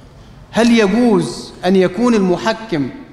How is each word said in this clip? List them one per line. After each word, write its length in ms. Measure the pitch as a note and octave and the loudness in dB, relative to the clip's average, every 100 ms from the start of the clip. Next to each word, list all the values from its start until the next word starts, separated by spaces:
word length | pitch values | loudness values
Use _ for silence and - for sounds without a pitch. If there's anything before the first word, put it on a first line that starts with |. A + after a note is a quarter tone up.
| - - - - - | -20 -20 -20 -20 -8
هل 200 | - A#3 | 0 2
يجوز 800 | A#3 G3+ A3 B3 F#3+ D#3+ - - - | 4 2 2 2 2 -2 -8 -16 -6
أن 120 | F3+ F#3+ | 0 2
يكون 380 | F3+ F3+ B3 | 2 0 0
المحكم 760 | A3+ F#3 E3+ - A3+ A3+ D#3+ B2+ - - | 2 0 -2 -2 -6 -6 -4 -6 -8 -20